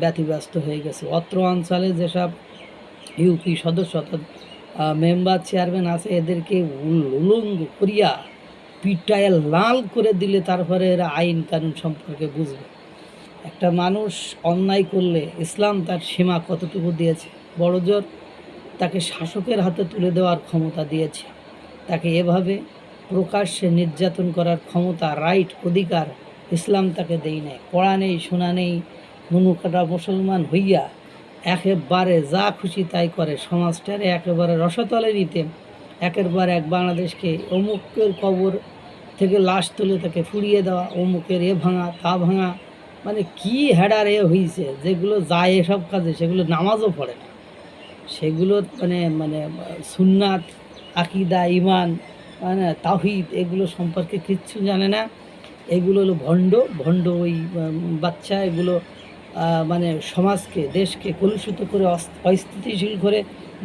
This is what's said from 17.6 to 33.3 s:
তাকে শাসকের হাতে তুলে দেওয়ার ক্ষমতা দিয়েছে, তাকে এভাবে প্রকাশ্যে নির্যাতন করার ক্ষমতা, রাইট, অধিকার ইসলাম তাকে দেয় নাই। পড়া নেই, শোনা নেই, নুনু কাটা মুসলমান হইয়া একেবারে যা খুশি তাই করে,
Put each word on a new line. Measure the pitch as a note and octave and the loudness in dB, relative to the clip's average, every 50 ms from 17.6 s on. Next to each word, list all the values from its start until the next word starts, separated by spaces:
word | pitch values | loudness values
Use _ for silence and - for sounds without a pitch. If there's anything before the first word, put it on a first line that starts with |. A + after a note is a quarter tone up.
| E3+ F3 F3+ F#3 F3 F#3 G#3 G#3 G3+ - - - - - - - - - - - - - - - | 0 2 2 2 2 2 0 0 0 -4 -12 -20 -20 -20 -20 -20 -20 -20 -20 -20 -20 -14 -6 -4
তাকে | F3+ E3+ F3 F#3+ | -4 -2 -2 -2
শাসকের | E3 - - - D#3+ E3+ - G#3 F3+ B3 A#3 G3+ | -4 -4 -6 -8 -8 -6 -6 -6 -2 -2 0 2
হাতে | F3+ F#3 E3 - G3 | 2 0 0 -2 -4
তুলে | E3 - G#3+ F3 F3+ | -4 -2 -2 0 0
দেওয়ার | E3 F3+ F#3 F3+ F3 E3 - | 2 2 2 2 2 0 -4
ক্ষমতা | - - E3 D#3+ D#3+ D3+ E3+ D#3 | -2 -2 -2 -2 -2 -2 -6 -6
দিয়েছে, | C#3+ D#3+ D#3+ D#3+ D3+ - - - - - - - - - - - - - - - | -4 -2 -2 -2 -4 -6 -10 -16 -16 -20 -20 -20 -20 -20 -20 -20 -20 -20 -16 -8
তাকে | - F3 E3 E3+ E3+ E3 E3+ | -4 -4 -2 0 0 0 2
এভাবে | F3+ F3 E3+ F#3+ F#3 F3+ G3 G#3 - - - - - - - - - - | 2 2 2 2 2 0 -2 -4 -6 -12 -18 -20 -20 -20 -20 -20 -10 -4
প্রকাশ্যে | F#3+ F#3 F3 E3 - G3+ G3+ E3+ - - G3 F3 | -2 -2 -2 0 0 -2 -2 -2 -4 -2 0 2
নির্যাতন | E3 E3+ F3 E3 D3+ - F#3+ F#3 F3+ - F3+ F3+ D#3 | 4 4 2 2 0 0 -2 -2 0 0 -2 -2 0
করার | F3 E3+ E3+ E3+ D#3+ - | 0 0 0 0 -2 -4
ক্ষমতা, | - - F3 F3 F#3 E3+ E3 E3+ D#3 D3 C#3+ | -4 -2 0 0 0 -2 -2 -2 -2 -2 0
রাইট, | D3+ E3+ F#3+ F#3+ F#3 F3+ - - - | 0 2 2 2 2 0 -4 -6 -4
অধিকার | F3+ E3+ G3 F#3+ E3 - E3 D#3 D3+ - - - - - - - - F3+ | 0 0 0 0 2 0 -2 -2 -2 -8 -16 -20 -20 -20 -18 -8 -4 -4
ইসলাম | E3 - - G3+ F#3+ F#3+ F#3 | -4 0 2 2 2 2 0
তাকে | E3 - F3 E3 E3+ D#3+ D3 | -2 -4 -4 -4 -4 -4 -4
দেয় | D#3 D#3 D#3 | -4 -6 -6
নাই। | D3 D3 C3+ - - - - | -8 -10 -12 -14 -12 -2 0
পড়া | F3 F#3 G3 G3 | 2 4 4 2
নেই, | F#3+ F#3+ F#3+ F3+ E3 | 2 0 0 -2 -2
শোনা | - - F3+ F3 F3+ F3 F3 | -4 -2 -2 0 0 0 0
নেই, | F3+ F3+ F3 F3 E3+ E3+ - - - - - - - - - E3+ | 0 0 0 -2 -4 -6 -8 -16 -20 -20 -20 -20 -16 -6 0 2
নুনু | F3+ F#3 F#3 F3 F3 - | 4 6 6 4 2 0
কাটা | F3+ E3 F3+ F3+ | 0 2 2 0
মুসলমান | D#3+ F3+ F3 E3+ - F#3+ F#3+ F#3+ F#3+ F#3+ F3+ D#3 C3+ D3+ | 2 0 -4 -2 -2 -2 0 0 0 0 0 0 2 2
হইয়া | F#3 G3 F#3+ F#3+ D3+ - - - - - - - - - - - - - | 2 4 4 4 2 2 -2 -10 -18 -20 -20 -20 -20 -20 -20 -18 -8 -2
একেবারে | E3+ F3+ F3 - F#3+ G3 E3+ C3+ - F3+ F3+ F#3 F#3 F3+ E3 D3 | -2 -2 0 2 0 0 0 0 2 2 2 4 4 4 2 2
যা | C3+ D#3 F#3 G3+ G#3 - - | 2 0 0 0 0 -2 -2
খুশি | - F#3 E3+ G3+ F#3 E3 | -6 -6 -2 -2 -4 -2
তাই | - F3 E3+ E3 - | 0 -2 -2 0 0
করে, | - E3 D#3+ | -2 -2 -2